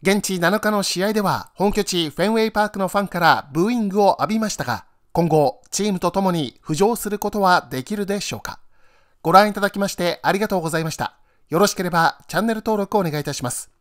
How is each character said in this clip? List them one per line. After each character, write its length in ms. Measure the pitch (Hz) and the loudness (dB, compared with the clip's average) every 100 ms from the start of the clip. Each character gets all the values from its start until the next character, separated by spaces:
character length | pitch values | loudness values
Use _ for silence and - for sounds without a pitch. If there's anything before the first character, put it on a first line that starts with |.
現 200 | 170 202 - | 2 0 0
地 140 | 190 | 0
七 200 | 170 208 | 0 0
日 120 | 214 | 0
の 100 | 214 | -2
試 220 | 190 175 | -2 -2
合 100 | 196 | -2
で 80 | 214 | 0
は、 300 | 196 131 - | 0 -2 -6
本 180 | _ 190 | _ 0
拠 120 | 208 | 0
地 260 | 202 180 160 | -2 -2 -4
フ 60 | 135 | -2
ェ 120 | 185 | 0
ン 20 | |
ウ 40 | 226 | 2
ェ 60 | 220 | 0
イ 40 | |
パ 120 | 214 | 0
ー 60 | 208 | -2
ク 100 | 208 | -2
の 80 | 190 | -2
フ 100 | 202 | -2
ァ 60 | |
ン 40 | 196 | -4
か 100 | - | 0
ら 280 | 170 123 143 | 4 4 0
ブ 140 | 139 196 | -2 0
ー 20 | |
イ 80 | 240 | 0
ン 120 | 208 | -2
グ 120 | 190 | 2
を 160 | 202 - | 2 2
浴 80 | 143 | 0
び 100 | 220 | -2
ま 100 | 214 | -4
し 80 | - | -6
た 60 | |
が、 220 | 131 110 - _ _ - | -6 -6 -8 _ _ -2
今 120 | 170 | 2
後、 340 | 156 143 - - | 4 2 -2 -10
チ 140 | - | -4
ー 100 | 208 | -2
ム 60 | 185 | 0
と 100 | 175 | -2
共 220 | 196 190 | 0 0
に 280 | 175 135 - - | -2 -4 -10 -8
浮 80 | |
上 220 | 151 196 240 | 0 2 2
す 120 | 214 | -4
る 120 | 202 | -6
こ 100 | 208 | -6
と 100 | 208 | 0
は 280 | 190 180 131 | 4 4 2
で 140 | 131 | -8
き 120 | 127 202 | -6 -6
る 120 | 196 | -4
で 120 | 202 | -4
し 140 | - | -6
ょ 40 | 110 | -8
う 40 | |
か？ 180 | - - - _ - _ _ _ | -10 -14 -18 _ -20 _ _ _
ご 100 | 156 | 6
覧 160 | 180 214 | 6 6
い 60 | |
た 80 | 208 | 2
だ 80 | 196 | -4
き 80 | 202 | -2
ま 100 | 196 | -4
し 80 | - | -2
て 240 | 175 165 | -4 -2
あ 80 | 143 | 0
り 80 | 185 | 0
が 80 | 208 | 0
と 100 | 190 | -2
う 40 | |
ご 100 | 160 | -2
ざ 80 | 160 | -2
い 40 | |
ま 60 | 160 | -4
し 80 | - | -4
た。 220 | 110 _ _ _ _ | -8 _ _ _ _
よ 100 | 156 | 2
ろ 80 | 196 | 2
し 80 | - | 2
け 80 | |
れ 80 | 180 | -2
ば 260 | 170 165 - - | 2 0 0 -6
チ 80 | 175 | -2
ャ 60 | |
ン 60 | 220 | -2
ネ 60 | 220 | -2
ル 60 | |
登 180 | 214 214 | -2 -2
録 180 | 196 214 | 0 0
を 40 | |
お 20 | |
願 100 | 175 | 0
い 60 | 151 | -2
い 40 | |
た 80 | 147 | -6
し 120 | 139 | -6
ま 80 | 127 | -6
す。 180 | - - _ | -6 -12 _